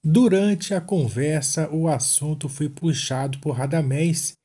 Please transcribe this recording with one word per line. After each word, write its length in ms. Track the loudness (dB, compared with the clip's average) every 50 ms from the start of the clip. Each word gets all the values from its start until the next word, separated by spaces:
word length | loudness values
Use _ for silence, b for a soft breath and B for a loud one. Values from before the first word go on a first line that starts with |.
| 2
Durante 680 | 4 6 6 6 6 6 4 4 4 2 0 -2 -4 -4
a 60 | -4
conversa, 880 | -2 -2 0 0 0 0 0 -2 0 0 0 0 -2 -2 -2 -2 -2 -2
o 160 | -2 -2 0 0
assunto 600 | 0 0 0 0 0 0 0 -2 -4 -4 -6 -8
foi 200 | -4 -4 -6 -6
puxado 680 | -4 -2 -2 -2 0 0 -2 -4 -4 -2 -2 -4 -6 -6
por 140 | -4 -4
Radamés. 840 | -2 -2 -2 0 0 0 0 0 0 0 2 0 0 0 -4 -6 -8 _